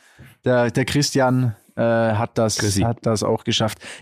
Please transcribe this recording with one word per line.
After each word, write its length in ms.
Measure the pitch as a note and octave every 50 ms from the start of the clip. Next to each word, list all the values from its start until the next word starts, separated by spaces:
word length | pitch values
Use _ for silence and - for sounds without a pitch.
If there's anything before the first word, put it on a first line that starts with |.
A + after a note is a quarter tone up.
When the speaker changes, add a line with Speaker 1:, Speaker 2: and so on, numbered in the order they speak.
| _ _ _ - - - - _ _
Speaker 1:
Der, 260 | B2+ B2 B2 A#2+ A#2+
der 140 | - C#3 C3
Christian, 720 | A#2+ - C#3+ C#3+ - - C#3+ C3 B2 B2+ B2+ B2+ A#2+ G#2 - _ _ _ -
äh, 40 |
hat 560 | A#2 A#2 A#2 A2+ A2+ A2+ A2 G#2 A#2 - - -
das, 200 | A2+ A2 - -
Speaker 2:
Chrissy. 240 | - G#2 G2 G2
Speaker 1:
hat 240 | G#2 A#2 A#2+ - -
das 180 | A2+ A2+ G#2 A2
auch 220 | - A2+ A2 -
geschafft. 340 | - A2 - A#2 A2 - - - - - -